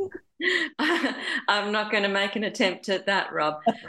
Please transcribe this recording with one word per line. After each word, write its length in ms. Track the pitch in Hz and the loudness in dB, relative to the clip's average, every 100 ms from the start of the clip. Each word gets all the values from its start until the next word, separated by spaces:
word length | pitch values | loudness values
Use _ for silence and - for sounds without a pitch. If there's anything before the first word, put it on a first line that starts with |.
| 381 - - - | -6 -8 -16 -4
<laughs> 380 | 339 349 302 - | 0 0 -2 -2
I'm 880 | 311 339 254 - - 247 - 208 202 | 0 2 0 -2 -4 -2 2 2 2
not 220 | 214 214 | 0 0
gonna 160 | 220 202 | 2 2
make 260 | 196 202 | 2 0
an 80 | 214 | 0
attempt 460 | 208 - 190 180 - | -2 2 2 0 -2
at 180 | 185 196 | -2 0
that, 260 | 196 - | 0 0
Rob. 280 | 160 151 151 226 - | 0 0 0 -2 -2